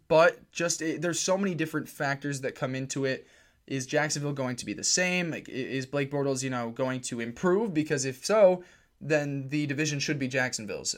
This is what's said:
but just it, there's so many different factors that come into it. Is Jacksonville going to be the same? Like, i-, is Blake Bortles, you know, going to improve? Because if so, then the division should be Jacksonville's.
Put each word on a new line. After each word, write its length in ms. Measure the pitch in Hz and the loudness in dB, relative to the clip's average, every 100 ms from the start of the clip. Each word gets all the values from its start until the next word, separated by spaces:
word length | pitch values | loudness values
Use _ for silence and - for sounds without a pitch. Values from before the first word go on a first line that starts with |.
| _ | _
but 420 | 160 170 - - | 6 8 4 -8
just 300 | - 170 - | -4 -2 -2
it, 180 | 160 151 | -2 -2
there's 200 | 175 160 | -2 0
so 180 | - 190 | 0 0
many 160 | 196 | 0
different 340 | 160 156 156 - | 0 -2 -2 -6
factors 520 | - 143 139 143 139 | -4 -4 -2 -4 -4
that 140 | 131 | -6
come 200 | - 135 | -4 -4
into 300 | 131 135 143 | -4 -4 -2
it. 220 | 135 127 - - _ _ - | -2 -2 -6 -20 _ _ -8
Is 200 | 135 127 | -6 -2
Jacksonville 460 | 147 147 147 147 | 0 0 -2 -4
going 240 | 139 127 123 | -4 -4 -4
to 100 | 107 | -6
be 80 | |
the 100 | 101 | -4
same? 460 | - - 180 180 170 | 0 2 2 0 0
Like, 160 | 120 - | -4 -8
i-, 40 | |
is 340 | 127 101 135 127 | -6 -4 -4 -2
Blake 240 | 143 139 | -2 0
Bortles, 320 | 143 139 131 | 0 0 0
you 80 | 131 | -2
know, 200 | 127 117 | -2 -4
going 300 | 117 131 127 | -2 -2 -2
to 180 | - 120 | -4 -6
improve? 540 | 117 117 185 190 226 | -6 0 2 4 2
Because 300 | 151 151 147 | 0 0 0
if 200 | 131 131 | -2 -4
so, 380 | - 220 190 180 - - _ _ | 2 8 8 6 -2 -20 _ _
then 480 | 143 156 143 139 131 | 0 0 2 -4 -2
the 180 | 151 147 | -2 -2
division 320 | 139 151 143 | 0 -2 -2
should 200 | 151 147 | -2 -2
be 100 | 131 | -2
Jacksonville's. 680 | 131 127 - 104 78 - | 0 -2 -4 -6 -6 -6